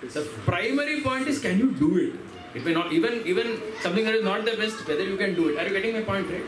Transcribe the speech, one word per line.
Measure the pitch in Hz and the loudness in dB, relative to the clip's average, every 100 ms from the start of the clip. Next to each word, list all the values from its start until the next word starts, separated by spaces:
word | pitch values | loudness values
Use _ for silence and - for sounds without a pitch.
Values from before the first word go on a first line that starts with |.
| 127 | -6
the | 147 147 - - | -6 -6 -2 0
primary | 175 220 269 294 302 | 0 0 0 0 -2
point | 262 262 269 | -2 -2 -2
is, | 277 | -2
can | 208 185 | 0 2
you | 262 | 2
do | - 156 180 | 4 4 4
it? | - - - - - 117 | 0 -4 -14 -14 -12 -6
It | 147 | 0
may | |
not, | 165 170 | 0 2
even, | 170 226 240 170 | 2 2 0 0
even | 185 233 220 - - | 2 2 -2 -6 -4
something | 175 190 | 0 2
that | 220 220 | 2 2
is | |
not | 196 208 | 2 0
the | 220 220 | 0 0
best, | 214 214 - | -2 -4 -2
whether | 151 | -2
you | 190 190 | 0 0
can | 202 170 | 0 2
do | 160 | 2
it. | 143 | 2
Are | 185 | 0
you | |
getting | 196 220 | 0 0
my | 226 | -2
point, | 202 196 165 | 0 -2 -2
right? | 175 | -4